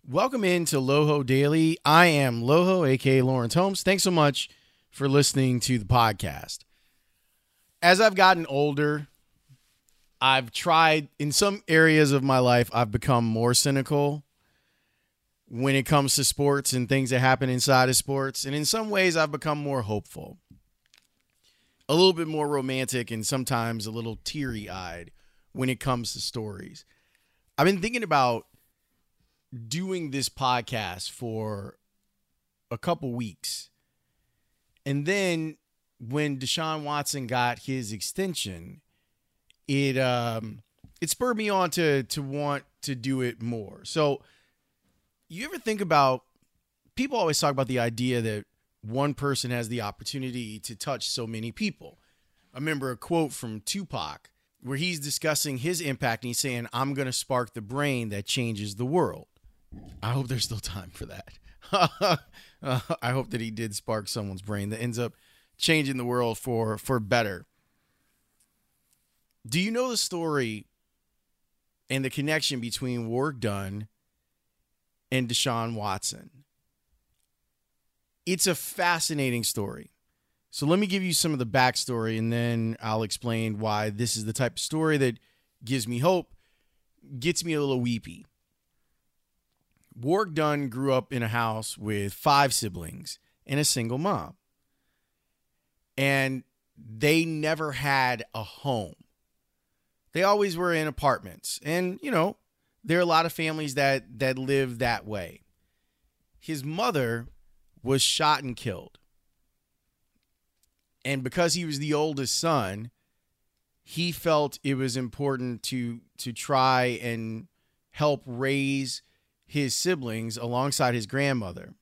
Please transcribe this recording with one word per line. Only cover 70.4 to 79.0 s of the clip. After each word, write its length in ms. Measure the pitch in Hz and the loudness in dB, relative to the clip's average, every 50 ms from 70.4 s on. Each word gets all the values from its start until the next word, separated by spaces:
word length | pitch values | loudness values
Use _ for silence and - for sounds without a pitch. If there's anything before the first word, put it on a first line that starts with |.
| 123 113 110 104 - _ _ _ _ _ _ _ _ _ _ _ _ _ _ _ _ _ _ _ _ _ _ _ _ _ | 0 -2 -4 -8 -12 _ _ _ _ _ _ _ _ _ _ _ _ _ _ _ _ _ _ _ _ _ _ _ _ _
and 140 | 127 135 135 | -4 -4 -4
the 60 | 131 | -4
connection 500 | - 151 139 151 156 156 - - 143 123 | -4 -4 -2 -2 -2 0 -2 -2 -4 -4
between 480 | 117 117 - - 135 127 123 120 117 | -6 -6 -6 -6 -6 -4 -4 -4 -4
Warrick 320 | 113 117 127 139 156 143 117 | -4 -2 -2 -2 -2 -4 -4
Dunn 480 | 110 107 101 98 98 95 98 104 107 - _ _ _ _ _ _ _ _ _ _ _ _ _ _ _ _ _ _ _ _ _ _ _ _ | -4 -4 -4 -4 -6 -8 -8 -10 -12 -14 _ _ _ _ _ _ _ _ _ _ _ _ _ _ _ _ _ _ _ _ _ _ _ _
and 200 | 131 131 127 117 | -2 -2 -2 -2
Deshaun 440 | 120 - - 135 120 117 113 117 117 | -2 -2 0 0 -2 -2 -2 -4 -6
Watson? 560 | 107 104 104 92 98 - - - - - - _ 131 _ _ _ _ _ _ _ _ _ _ _ _ _ _ _ _ _ _ _ _ _ _ _ _ _ _ _ _ _ _ _ _ _ _ _ _ _ | -4 -4 -4 -4 -4 -6 -8 -10 -10 -18 -20 _ -20 _ _ _ _ _ _ _ _ _ _ _ _ _ _ _ _ _ _ _ _ _ _ _ _ _ _ _ _ _ _ _ _ _ _ _ _ _
It's 200 | 170 185 180 - | -2 0 0 2
a 80 | 190 165 | 0 0
fascinating 920 | - - - - - 180 175 175 165 | -2 -4 -10 -6 0 0 2 2 2